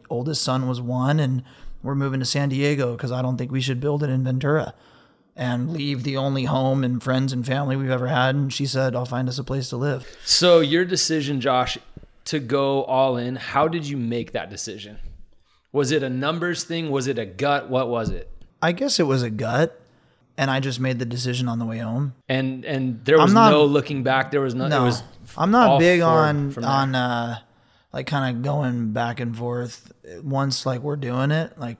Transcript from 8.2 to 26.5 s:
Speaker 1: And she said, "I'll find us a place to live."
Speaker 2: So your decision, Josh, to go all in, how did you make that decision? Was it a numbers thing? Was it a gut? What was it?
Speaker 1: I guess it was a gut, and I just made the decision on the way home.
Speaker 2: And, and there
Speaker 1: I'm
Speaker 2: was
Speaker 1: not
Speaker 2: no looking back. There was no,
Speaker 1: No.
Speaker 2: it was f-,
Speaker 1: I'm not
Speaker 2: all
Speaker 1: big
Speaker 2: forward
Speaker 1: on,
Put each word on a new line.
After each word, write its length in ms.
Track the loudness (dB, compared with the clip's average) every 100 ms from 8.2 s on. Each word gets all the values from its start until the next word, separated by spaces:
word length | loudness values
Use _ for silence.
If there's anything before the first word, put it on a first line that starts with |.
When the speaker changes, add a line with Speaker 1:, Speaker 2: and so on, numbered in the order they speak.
| 2 2
Speaker 1:
And 180 | 0
she 140 | -2 -2
said, 280 | 0 0 -2
"I'll 100 | -4
find 200 | -2 -2
us 120 | -4
a 40 |
place 260 | -4 -6 -4
to 80 | -4
live." 280 | -2 -4 -8 -10
Speaker 2:
So 360 | -2 4 8 8
your 260 | 6 2 2
decision, 560 | 0 0 0 -2 0
Josh, 380 | 2 2 0 -4 -12 -20 -20 _ -6
to 120 | -4
go 460 | -2 0 2 0
all 340 | 2 2 2 2
in, 180 | -4 -6
how 320 | -4 0 2
did 200 | 0 -4
you 100 | -4
make 340 | -4 -4 -4
that 180 | -6 -8
decision? 480 | -10 -10 -12 -14 -12 -12 -14 -20 -20 _ _ _
Was 200 | -2 0
it 120 | 0
a 60 | 0
numbers 540 | -2 -2 -2 -2 -4 -4
thing? 260 | -6 -2
Was 160 | -2 -2
it 100 | -4
a 80 | -6
gut? 420 | -4 0 0 0
What 180 | -2 0
was 200 | -2 -2
it? 200 | -4 -8 -16 -20 _
Speaker 1:
I 120 | -2
guess 260 | 0 0 0
it 80 | 2
was 160 | 2
a 80 | 0
gut, 480 | -2 -2 2 0 -2 _ _ _ _ _ -4
and 140 | 0
I 80 | 0
just 200 | -2 -2
made 200 | -2 -2
the 60 | -4
decision 420 | -4 -4 -2 -2
on 100 | -2
the 80 | -4
way 140 | -6
home. 340 | -4 -4 -4 -6 -4
Speaker 2:
And, 340 | -2 -2 -6
and 400 | -6 -4 -2 -2 4
there 120 | 8
Speaker 1:
I'm 60 |
Speaker 2:
was 100 | 8
Speaker 1:
not 160 | 8 8
Speaker 2:
no 140 | 8 6
looking 380 | 4 0 -2
back. 260 | 0 0 0
There 120 | 0
was 120 | 0
no, 140 | -2 0
Speaker 1:
No. 140 | 2
Speaker 2:
it 20 | 2
was 160 | 0 -6 -20
f-, 120 | -12 -2
Speaker 1:
I'm 100 | 4
not 180 | 6 6
Speaker 2:
all 100 | 6
Speaker 1:
big 220 | 6 6
Speaker 2:
forward 180 | 6 4 4
Speaker 1:
on, 240 | 2 -2